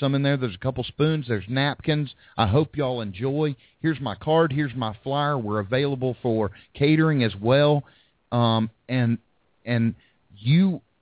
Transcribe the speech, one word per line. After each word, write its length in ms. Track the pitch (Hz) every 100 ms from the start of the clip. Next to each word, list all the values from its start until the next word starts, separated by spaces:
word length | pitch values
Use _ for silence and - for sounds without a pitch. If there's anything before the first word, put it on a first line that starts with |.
some 140 | 139
in 80 | 139
there. 140 | 139 139
There's 180 | 123
a 40 | 90
couple 240 | 131 151
spoons. 420 | - - 151 156 123
There's 200 | 110 104
napkins. 680 | 131 143 - - 151 143 - _ -
I 80 | 110
hope 300 | 123 156 143
y'all 240 | 135 123
enjoy. 540 | 107 92 131 143 156 135 _ _
Here's 200 | 160 139
my 140 | 123
card. 380 | 95 156 160 165
Here's 220 | 135 147
my 200 | 120 113 104
flyer. 340 | 135 139 147 143
We're 220 | 107 107
available 540 | 98 127 143 135 127 120
for 280 | 123 110 104 - -
catering 480 | - 143 156 160 147
as 140 | 113 98
well." 480 | 107 135 147 147 - _ _ _ _
Um, 380 | 120 117 113 113 - -
and, 300 | 127 120 117 _ _ _ _ -
and 280 | 120 113 - _ _ _ 101
you, 440 | 110 160 190 156 - _